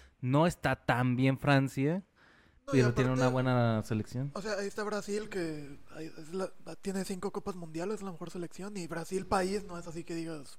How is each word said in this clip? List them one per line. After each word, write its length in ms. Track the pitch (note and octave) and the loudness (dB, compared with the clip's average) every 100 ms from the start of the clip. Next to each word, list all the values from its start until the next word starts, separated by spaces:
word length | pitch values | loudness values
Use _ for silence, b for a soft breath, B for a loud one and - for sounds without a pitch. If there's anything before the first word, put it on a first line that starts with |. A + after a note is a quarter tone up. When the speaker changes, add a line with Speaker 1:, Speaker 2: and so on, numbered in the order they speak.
| b _ | b _
Speaker 1:
no 280 | B2 C#3+ E3+ | 2 4 4
está 260 | - C#3 | 2 0
tan 400 | C3 - B2 B2+ | 0 2 4 4
bien 240 | B2 C3+ C3 | 4 4 4
Francia, 640 | C#3+ C#3 C3+ - C#3 F3+ - b b b b b - | 4 4 4 2 0 0 -4 b b b b b 2
Speaker 2:
No, 60 | |
y 40 | C#3 | 6
Speaker 1:
pero 140 | A#2+ | 6
tiene 180 | A#2+ B2+ | 6 2
Speaker 2:
aparte, 120 | B2+ | 4
Speaker 1:
una 60 | B2+ | 4
buena 520 | B2+ B2+ B2 A#2 A2 | 4 4 4 4 2
selección. 480 | - G#2+ G#2 B2 C#3 | 2 0 -2 -4 -4
Speaker 2:
o 80 | E3 | -4
sea, 120 | G3+ G3 | -4 -2
ahí 80 | G3+ | -4
está 160 | G#3 | -4
Brasil, 460 | G#3 G#3 G3+ G#3 G#3+ | -2 -2 -2 -4 -4
que 500 | G3+ E3 D3+ C#3 C#3+ - | -4 -4 -4 -10 -14 -14
hay, 120 | - D#3+ | -10 -10
es 280 | - D#3 | -10 -8
la, 160 | F#3 F3+ - - - | -4 -4 -6 -12 -8
tiene 240 | G3+ F#3+ | -4 -4
cinco 260 | F#3 F#3 G3 | -4 -4 -4
copas 240 | G3+ G3+ | -4 -6
mundiales, 480 | F#3 E3 D#3+ G3+ G#3 | -6 -6 -4 -4 -4
la 80 | G3 | -6
mejor 200 | E3 E3+ | -8 -8
selección, 460 | F#3 E3 - G3 G#3 | -8 -8 -8 -8 -8
y 120 | E3 | -6
Brasil 380 | E3 E3 F#3+ F#3 | -6 -4 -4 2
país 360 | G3 F#3 G#3 | 2 2 -2
no 160 | F#3+ F3 | -4 -10
es 80 | F3 | -8
así 160 | E3 | -10
que 140 | E3 E3 | -6 -6
digas 420 | E3 D#3 C3 | -6 -8 -10